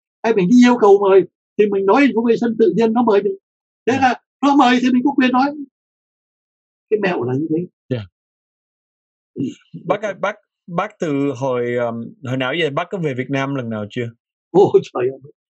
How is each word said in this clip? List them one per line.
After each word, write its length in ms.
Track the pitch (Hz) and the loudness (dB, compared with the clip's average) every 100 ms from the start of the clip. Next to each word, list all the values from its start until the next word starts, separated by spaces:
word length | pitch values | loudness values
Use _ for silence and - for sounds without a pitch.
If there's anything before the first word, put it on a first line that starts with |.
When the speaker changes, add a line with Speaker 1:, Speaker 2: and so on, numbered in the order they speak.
| _ _ | _ _
Speaker 1:
Hay 100 | 226 214 | -2 0
mình 120 | 180 | 4
đi 60 | 247 247 | 6 6
yêu 120 | 240 | 6
cầu 180 | 208 196 196 | 6 6 6
mời. 120 | 190 175 _ _ - | 4 2 _ _ -2
Thì 80 | 208 | 0
mình 140 | 196 196 | 2 2
nói 220 | 240 277 | 4 2
information 480 | 208 233 214 233 226 | 2 0 0 0 2
tự 140 | 214 185 | 2 2
nhiên 180 | 226 | 0
nó 100 | 226 | 2
mời 200 | 233 202 | 2 2
mình. 100 | 196 196 _ _ _ _ - | 0 -6 _ _ _ _ -4
Thế 80 | |
Speaker 2:
Yeah. 80 | 262 | 0
Speaker 1:
là 200 | 262 233 _ _ | 0 -2 _ _
nó 140 | 285 277 | 2 4
mời 220 | 247 247 | 4 2
thì 60 | 254 | 2
mình 100 | 254 | 0
cũng 120 | 269 269 | 0 0
quyền 160 | 254 | 0
nói. 140 | 247 277 302 277 _ _ _ _ _ _ _ _ _ _ _ _ | 0 -2 -6 -16 _ _ _ _ _ _ _ _ _ _ _ _
Cái 100 | 208 | -2
mẹo 220 | 190 160 | -2 -2
là 100 | 120 | -4
như 140 | 131 156 | -4 -4
thế. 180 | 160 180 _ _ | -4 -6 _ _
Speaker 2:
Yeah. 160 | 123 98 _ _ _ _ _ _ _ _ _ _ _ _ - - - _ 165 165 | -8 -8 _ _ _ _ _ _ _ _ _ _ _ _ -10 -10 -10 _ -16 -8
Bác 160 | 202 | -6
ơi, 120 | 208 190 | -6 -8
bác, 140 | 190 214 _ _ - | -8 -8 _ _ -10
bác 240 | 170 208 - | -8 -8 -8
từ 320 | 170 139 139 123 | -6 -4 -4 -4
hồi, 400 | 135 123 120 123 | -6 -4 -4 -4
um, 200 | 117 117 117 - | -6 -8 -14 -14
hồi 140 | 123 131 | -8 -6
nào 160 | 127 | -4
giờ 160 | 165 156 | -4 -4
bác 180 | 143 175 | -4 -8
có 60 | 196 | -6
về 100 | 156 127 | -6 -6
Việt 120 | 127 | -6
Nam 260 | 135 135 139 | -4 -4 -6
lần 140 | 117 | -6
nào 160 | 110 104 | -8 -8
chưa? 160 | 123 117 - _ _ _ | -8 -8 -12 _ _ _
Speaker 1:
Ôi 300 | - - 381 - | 2 4 2 0
trời 160 | 269 262 | -4 -6
ơi, 220 | 269 262 _ | -6 -18 _